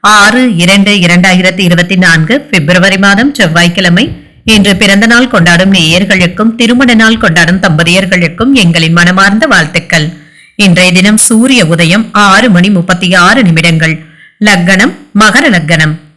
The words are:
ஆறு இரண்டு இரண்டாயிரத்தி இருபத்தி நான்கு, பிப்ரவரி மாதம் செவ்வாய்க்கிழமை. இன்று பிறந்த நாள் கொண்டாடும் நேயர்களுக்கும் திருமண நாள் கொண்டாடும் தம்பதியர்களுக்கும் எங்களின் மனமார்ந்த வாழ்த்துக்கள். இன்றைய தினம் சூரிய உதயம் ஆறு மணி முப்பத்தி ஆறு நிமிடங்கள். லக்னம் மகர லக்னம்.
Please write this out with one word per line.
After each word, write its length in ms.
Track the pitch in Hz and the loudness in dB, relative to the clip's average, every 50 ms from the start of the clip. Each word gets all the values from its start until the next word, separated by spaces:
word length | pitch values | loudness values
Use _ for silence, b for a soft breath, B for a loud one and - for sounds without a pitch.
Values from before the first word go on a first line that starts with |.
| - 202 | 0 0
ஆறு 300 | 214 208 202 214 220 254 254 247 214 165 | 2 2 2 2 2 2 0 0 0 0
இரண்டு 320 | 175 180 196 202 196 208 208 202 | 0 0 2 2 2 0 0 0
இரண்டாயிரத்தி 600 | 175 170 175 180 180 190 185 180 180 185 180 185 190 | 0 2 2 2 2 2 0 0 0 -2 -2 -2 -2
இருபத்தி 300 | 175 175 170 175 175 196 180 185 | 0 0 0 0 -2 -2 -2 0
நான்கு, 300 | 175 165 156 156 156 233 285 277 - | 0 0 0 0 0 -2 -4 -4 -4
பிப்ரவரி 440 | - 180 147 147 180 185 180 196 190 190 | -4 -4 -2 0 0 0 0 0 0 0
மாதம் 260 | 196 202 196 202 240 285 285 - | 2 2 2 2 0 -2 -2 -2
செவ்வாய்க்கிழமை. 680 | 208 160 160 170 175 175 175 - 190 175 170 185 247 339 B B B B B B B - | -2 -2 0 0 0 0 -2 -2 -2 0 0 0 -2 -4 B B B B B B B -2
இன்று 200 | 220 - 190 208 196 175 | 0 0 2 0 0 -2
பிறந்த 260 | 220 190 196 196 220 226 | 0 0 0 0 2 2
நாள் 180 | 240 240 262 247 | 2 0 0 0
கொண்டாடும் 420 | - 196 165 180 170 170 185 196 196 | 0 0 2 2 2 2 2 2 2
நேயர்களுக்கும் 760 | 185 165 156 165 180 202 196 202 185 180 175 185 180 214 226 220 233 | 0 0 0 0 -2 0 -2 0 0 0 -2 -2 -2 -2 -2 0 0
திருமண 340 | 240 220 247 247 269 240 233 220 | -2 0 2 2 2 2 2 2
நாள் 160 | 226 220 233 226 | 2 2 0 0
கொண்டாடும் 380 | - 196 160 175 170 156 180 190 202 | 0 0 0 0 0 0 0 -2 0
தம்பதியர்களுக்கும் 880 | 190 160 151 170 165 175 190 196 185 196 180 175 156 170 - 226 262 277 254 | -2 0 0 0 0 0 -2 -2 -2 -2 -2 -2 -4 -4 -2 0 0 2 2
எங்களின் 340 | 196 170 165 170 165 160 165 170 | 2 2 0 0 0 0 0 0
மனமார்ந்த 480 | 170 175 185 190 196 202 202 220 262 302 | 0 0 0 0 0 0 0 0 0 0
வாழ்த்துக்கள். 540 | 226 180 160 151 - 165 170 - 170 165 151 160 175 B B B B B B B B B 202 | 0 0 -2 -2 -4 -8 -6 -4 -4 -4 -4 -4 -8 B B B B B B B B B 0
இன்றைய 240 | 190 170 180 180 185 175 | 2 2 2 2 2 2
தினம் 240 | 185 185 208 214 214 - | 2 2 2 2 0 0
சூரிய 340 | - 226 220 233 269 269 240 185 156 170 | 0 0 0 2 2 2 0 0 0 0
உதயம் 300 | 165 175 160 175 214 226 226 - 208 208 | 0 0 0 0 -2 -2 -2 -2 0 2
ஆறு 260 | 196 190 202 226 254 190 | 2 2 2 2 2 2
மணி 140 | 175 175 202 208 180 | 2 2 2 0 -2
முப்பத்தி 320 | 170 185 185 175 190 175 185 185 175 | 0 -2 -4 -4 -2 -2 0 2 2
ஆறு 140 | 185 220 269 240 175 | 2 2 2 0 0
நிமிடங்கள். 460 | 160 165 165 170 160 160 160 160 156 156 B B B B B B B B 208 208 | 0 0 0 0 0 0 -2 -2 -4 -6 B B B B B B B B -2 0
லக்னம் 480 | 202 180 170 175 196 190 214 277 - - - _ _ 202 | 0 0 0 0 0 0 0 -2 -4 -8 -20 _ _ 0
மகர 220 | 214 214 - 254 330 311 208 | 0 0 0 0 0 0 0
லக்னம். 400 | 175 151 151 175 156 160 156 151 160 - _ _ | -2 -2 -2 -2 0 0 -2 -4 -6 -12 _ _